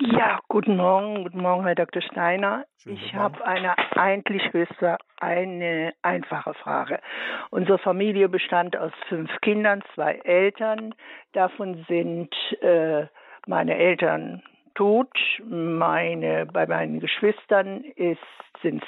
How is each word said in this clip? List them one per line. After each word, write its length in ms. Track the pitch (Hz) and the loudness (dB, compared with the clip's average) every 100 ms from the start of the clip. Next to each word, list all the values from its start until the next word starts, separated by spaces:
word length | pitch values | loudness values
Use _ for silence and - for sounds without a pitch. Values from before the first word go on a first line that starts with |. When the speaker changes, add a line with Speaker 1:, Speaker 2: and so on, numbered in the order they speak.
Speaker 1:
Ja, 400 | 247 233 220 - - | 0 2 2 0 0
guten 280 | 208 - 185 | 0 2 4
Morgen, 480 | 180 190 208 208 | 4 4 2 -6
guten 180 | 180 180 | -6 -2
Morgen, 220 | 180 180 | 0 2
Herr 100 | 185 | 2
Doktor 260 | 175 170 180 | 0 0 -2
Steiner. 640 | - - 170 185 202 226 285 _ | -6 -2 0 2 0 -2 -8 _
Speaker 2:
Schönen 140 | 214 190 | -14 -12
Speaker 1:
Ich 60 | |
Speaker 2:
guten 140 | - 196 | -10 -2
Morgen. 160 | 208 - | -2 -2
Speaker 1:
habe 80 | 180 | -4
eine 280 | 185 185 180 - - | -2 0 -2 0 2
eigentlich 460 | 190 196 190 196 180 | 2 2 0 -2 0
höchst 220 | 170 170 - 175 170 - - | 0 -2 0 -2 -2 -8 -8
eine 720 | 175 175 185 175 170 165 165 - | -2 -2 -2 -4 -4 -2 -4 -2
einfache 520 | 175 180 - 156 156 | -2 -2 -4 -8 -8
Frage. 460 | - 151 139 - 151 - - - - - | -10 -4 -4 -4 -6 -8 -10 -8 -8 -6
Unsere 280 | - 180 190 | -4 2 2
Familie 500 | 196 180 208 196 190 | 4 0 2 4 4
bestand 480 | 180 - 175 175 - | 2 0 0 0 -2
aus 160 | 160 - - | -4 -6 -6
fünf 200 | 165 156 - | -6 -4 -2
Kindern, 400 | 214 208 214 202 - | 2 2 2 0 -4
zwei 200 | - 151 - | -2 -2 0
Eltern. 680 | - 180 196 - 220 220 220 - - - - | 4 4 4 2 -4 -2 -6 -14 -18 -20 -8
Davon 520 | 196 185 - 190 170 165 | 0 0 0 -8 -8 -2
sind, 420 | 170 170 170 170 - - - | 0 0 -4 -6 -6 -6 -2
äh, 440 | 180 170 160 151 156 - - - - | 4 4 4 0 -2 -10 -20 -18 -4
meine 300 | 170 165 165 | 0 0 4
Eltern 680 | 175 170 160 160 160 185 - _ _ - | 4 4 2 0 -4 -12 -16 _ _ 0
tot. 340 | 202 220 262 - - - | 4 4 2 -2 -2 -2
Meine, 1000 | 226 175 165 165 170 160 170 165 160 160 160 | -6 -4 -2 0 2 2 0 -2 -2 -2 -2
bei 200 | 175 160 | -2 0
meinen 340 | 165 160 160 | 0 -2 -4
Geschwistern 840 | 160 - 214 - - 202 190 196 294 - | -4 0 0 0 2 2 2 -6 -12 -4
ist, 240 | 175 165 - - - - | -2 -2 -8 -20 -20 -6
sind 200 | 170 151 | -4 -4